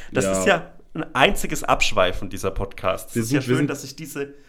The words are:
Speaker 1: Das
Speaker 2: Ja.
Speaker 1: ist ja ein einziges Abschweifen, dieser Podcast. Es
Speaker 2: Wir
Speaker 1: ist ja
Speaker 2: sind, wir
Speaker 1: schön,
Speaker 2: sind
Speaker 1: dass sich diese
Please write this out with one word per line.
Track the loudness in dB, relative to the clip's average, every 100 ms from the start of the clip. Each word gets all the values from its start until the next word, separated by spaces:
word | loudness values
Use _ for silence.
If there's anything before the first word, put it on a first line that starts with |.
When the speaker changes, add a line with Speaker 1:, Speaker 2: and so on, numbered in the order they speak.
| -4
Speaker 1:
Das | 0 2
Speaker 2:
Ja. | 2
Speaker 1:
ist | 4
ja | 2 0 -16 -10
ein | -8 -4
einziges | 4 4 4 -2 -2
Abschweifen, | 0 2 4 4 4 2 -6
dieser | -4 -4
Podcast. | -2 -4 -2 -2 -2 -2
Es | -4
Speaker 2:
Wir |
Speaker 1:
ist | 0
ja | 0
Speaker 2:
sind, | 2
wir |
Speaker 1:
schön, | 2
Speaker 2:
sind | 2
Speaker 1:
dass | -2
sich | -8 -12
diese | -10 -8 -8 -10